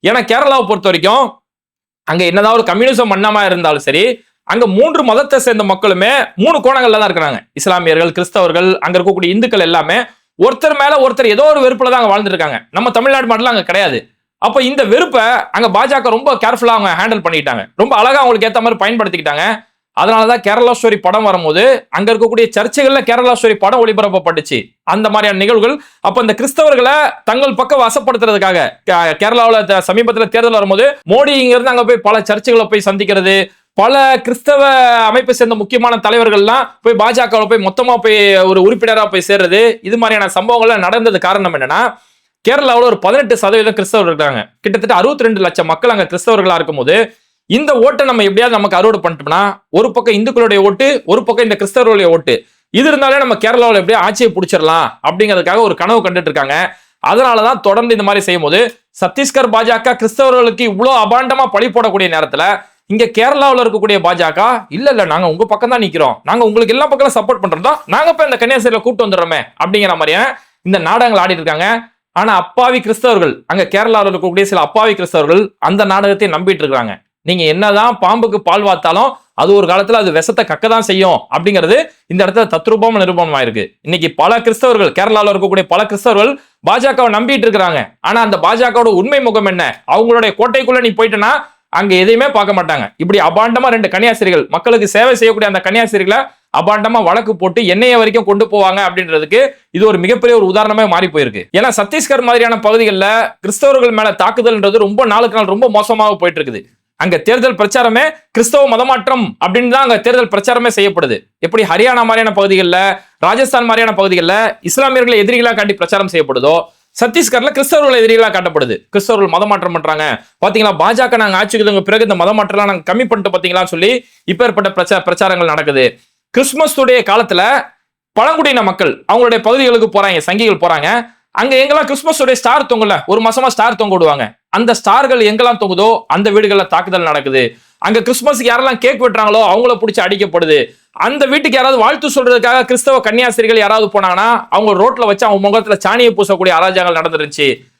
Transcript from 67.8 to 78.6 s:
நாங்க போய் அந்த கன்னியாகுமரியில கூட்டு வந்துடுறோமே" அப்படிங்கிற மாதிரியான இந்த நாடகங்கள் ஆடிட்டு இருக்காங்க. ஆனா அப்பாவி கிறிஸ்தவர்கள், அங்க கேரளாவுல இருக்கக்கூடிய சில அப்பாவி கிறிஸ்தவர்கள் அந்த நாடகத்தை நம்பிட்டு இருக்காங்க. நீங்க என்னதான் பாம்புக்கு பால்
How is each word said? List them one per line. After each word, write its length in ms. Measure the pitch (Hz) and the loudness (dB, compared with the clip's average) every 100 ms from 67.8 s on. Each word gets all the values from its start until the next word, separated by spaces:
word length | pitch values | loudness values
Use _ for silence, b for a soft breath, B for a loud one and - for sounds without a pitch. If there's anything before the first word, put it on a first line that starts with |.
| - | -2
நாங்க 280 | 202 311 | 0 0
போய் 160 | 320 302 | 0 -2
அந்த 160 | 254 233 | 0 0
கன்னியாகுமரியில 360 | 269 226 220 | 0 0 -2
கூட்டு 240 | 226 233 220 | -4 -2 -2
வந்துடுறோமே" 360 | 190 170 156 110 _ 170 | -2 -2 -4 -6 _ -2
அப்படிங்கிற 220 | 208 196 | 0 0
மாதிரியான 520 | 165 151 175 262 - b b | 0 0 0 -2 -6 b b
இந்த 160 | 180 190 | -4 -2
நாடகங்கள் 460 | 160 226 240 208 | 0 0 2 2
ஆடிட்டு 180 | 185 175 | 0 -2
இருக்காங்க. 420 | 160 156 190 233 233 _ _ | -4 -2 -2 -4 -6 _ _
ஆனா 240 | 175 214 190 | -4 0 0
அப்பாவி 440 | - - 247 254 | -2 0 0 0
கிறிஸ்தவர்கள், 640 | 214 220 247 214 160 - _ | -2 -2 2 2 0 -4 _
அங்க 160 | 180 | -4
கேரளாவுல 480 | 170 196 226 220 202 | -2 -2 0 0 0
இருக்கக்கூடிய 300 | 185 180 180 | -2 -4 -2
சில 200 | 196 190 | -2 -2
அப்பாவி 320 | 147 220 214 | 0 0 0
கிறிஸ்தவர்கள் 640 | 196 180 170 147 175 208 _ | 0 -2 0 2 2 0 _
அந்த 280 | 151 196 202 | -2 0 0
நாடகத்தை 420 | 196 202 196 202 | 0 0 0 -2
நம்பிட்டு 360 | 156 185 175 139 | -2 -2 -2 -2
இருக்காங்க. 340 | 135 113 95 _ _ | -2 -4 -10 _ _
நீங்க 220 | 151 180 | -6 -2
என்னதான் 540 | 160 165 208 202 233 240 | 0 0 0 0 0 0
பாம்புக்கு 360 | 185 226 226 208 | -2 0 -2 -2
பால் 260 | 196 196 | -2 0